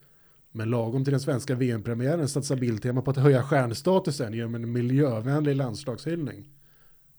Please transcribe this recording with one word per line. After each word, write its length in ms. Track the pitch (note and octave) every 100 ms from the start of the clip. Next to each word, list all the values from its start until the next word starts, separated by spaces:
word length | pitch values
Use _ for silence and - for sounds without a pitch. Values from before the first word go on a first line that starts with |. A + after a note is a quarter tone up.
| _ _ _ _ _
Men 180 | A2 A2
lagom 340 | A#2+ A2+ C3
till 60 | C3+
den 100 | C3+
svenska 340 | C#3 B2+ -
V 160 | B2+ B2+
M-premiären 580 | A2+ A#2+ A#2 C3 E3+ C3+
satsar 280 | D3 C#3+ C3
Biltema 460 | A#2+ A2 B2+ B2+
på 80 | C#3+
att 60 | C#3
höja 260 | C#3+ C3
stjärnstatusen 880 | - C#3+ A#2+ A2 F3+ F#3 F#3 C#3 A2
genom 200 | A2+ A#2
en 180 | A#2 A#2
miljövänlig 840 | A#2+ A#2+ C3+ D3 A2 B2 D3 D3 C#3
landslagshyllning. 920 | B2+ G#2 - A2 D#3+ E3+ C3 G2 - - _ _ - - _